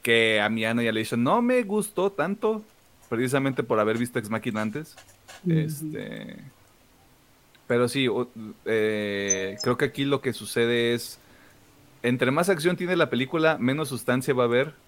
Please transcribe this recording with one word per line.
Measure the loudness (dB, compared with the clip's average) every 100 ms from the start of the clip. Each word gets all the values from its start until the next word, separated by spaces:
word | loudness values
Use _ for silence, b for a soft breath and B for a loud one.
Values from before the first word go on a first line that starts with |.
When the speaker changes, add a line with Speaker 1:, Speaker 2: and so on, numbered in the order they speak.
Speaker 1:
Que | 4 4 4 4
a | 2
mí | 0
Annihilation | 0 0 0 0 -2 0
no | 2 2
me | 2 0
gustó | 0 -2 -2 -2 -2
tanto, | -2 -4 -2 -2 -4 -8 _ _ _ -6
precisamente | -2 0 0 0 -2
por | 0 2
haber | 2 0
visto | -2 -4
Ex | -4
Machina | -4 -2 -4
antes. | -4 -6 -12 -18 -20 _ -20 -8
Speaker 2:
Ujú. | 0 0
Speaker 1:
Este... | 0 -6 -8 -10 -10 -12 -12 -16 -20 _ _ _ _ _ _ _ _ _ _ _ 0
Pero | 2 2
sí, | 2 2
o-, | 0 -4 -8 -14 -10
eh, | -2 2 2 0 -2 -2 -2 -2 -4 -4
creo | -2 0
que |
aquí | -2 -2
lo | -2 0
que | -2
sucede | -8 -6 0 2 2 2
es, | 0 -4 -16 B B B B -20 -20 -20 -4
entre | -2 2 2
más | 2 2
acción | 2 2 0
tiene | 0 0
la | 2
película, | 0 0 2 2 2
menos | 0 0 -4
sustancia | -4 -2 0 0
va | 2
a | 4
haber. | 2 0 -6